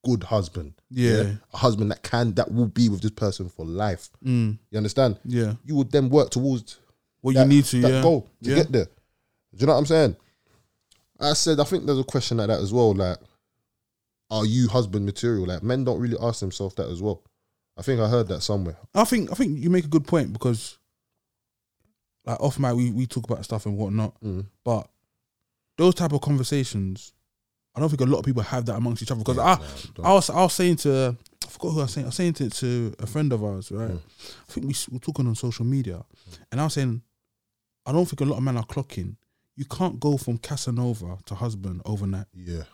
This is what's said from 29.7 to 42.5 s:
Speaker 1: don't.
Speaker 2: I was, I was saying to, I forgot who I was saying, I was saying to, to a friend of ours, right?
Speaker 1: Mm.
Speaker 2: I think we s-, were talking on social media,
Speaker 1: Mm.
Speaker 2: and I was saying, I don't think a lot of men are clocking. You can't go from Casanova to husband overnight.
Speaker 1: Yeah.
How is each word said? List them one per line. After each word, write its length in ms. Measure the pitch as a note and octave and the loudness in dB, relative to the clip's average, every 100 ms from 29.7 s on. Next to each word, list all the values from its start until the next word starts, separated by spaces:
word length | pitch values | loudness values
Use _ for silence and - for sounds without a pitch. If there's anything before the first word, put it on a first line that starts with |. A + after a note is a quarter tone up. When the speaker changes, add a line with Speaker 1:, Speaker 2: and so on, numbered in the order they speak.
| - - | -14 -16
Speaker 1:
don't. 120 | - E3+ | -2 6
Speaker 2:
I 60 | |
was, 180 | G3 - | 6 6
I 120 | E3+ | 2
was 100 | F3+ | 2
saying 240 | - F3+ D#3+ | 4 2 2
to, 400 | D3 C3+ C3 A#2+ - _ | 2 2 2 -2 -12 _
I 40 | - | -16
forgot 220 | - F3 | -8 -4
who 100 | D#3 | -2
I 20 | |
was 80 | C3 | -2
saying, 120 | D3 B2+ | -4 -6
I 20 | |
was 60 | - | -2
saying 160 | F3+ | -2
to, 160 | D#3 B2+ | 0 -4
to 440 | - B2+ B2 A2+ - | -4 -2 -2 -4 -6
a 80 | A2+ | -8
friend 260 | D3+ D3+ | -2 0
of 100 | A#2 | 0
ours, 300 | G#2 G2 - | -2 -6 -8
right? 180 | G2+ A2 | -6 -6
Speaker 1:
Mm. 100 | F2 - _ - - - | -6 -10 _ -20 -20 -12
Speaker 2:
I 40 | |
think 140 | - C3+ | -8 -6
we 60 | |
s-, 160 | C3+ - | -6 -8
were 100 | B2 | -8
talking 280 | - D3 B2+ | -6 -2 -2
on 80 | |
social 300 | A2 B2 - | -2 -6 -4
media, 320 | A#2 C3+ A2+ E2+ - _ - | -2 -2 -2 -10 -16 _ -20
Speaker 1:
Mm. 80 | E2+ _ | -20 _
Speaker 2:
and 80 | B2 | -4
I 40 | |
was 100 | D#3 | -2
saying, 280 | - C3 A#2 _ _ _ _ _ _ _ _ - | -2 -2 -4 _ _ _ _ _ _ _ _ -2
I 60 | |
don't 140 | D3+ F3 | 0 0
think 140 | C#3+ | 0
a 40 | |
lot 120 | C#3+ B2+ | -2 0
of 60 | |
men 140 | C3 A#2+ | -2 -2
are 100 | G#2+ | -4
clocking. 500 | - C3+ - F#2 G#2 _ _ _ - | -8 -8 -8 -10 -12 _ _ _ -14
You 80 | |
can't 340 | C#3 - F#3 B2 | -12 -4 -4 0
go 180 | D3 C#3 | 0 0
from 220 | - A#2 | -2 -6
Casanova 800 | - C#3+ - A#2 B2 G#2+ F2 F2+ - | -6 -8 -4 -2 -2 -4 -8 -12 -12
to 80 | |
husband 480 | F#2+ A#2+ G#2 F#2+ F2+ | -6 -6 -6 -8 -8
overnight. 420 | G2 G#2 G2 F#2+ G2 | -6 -4 -4 -4 -8
Speaker 1:
Yeah. 300 | F2+ F2 | -14 -10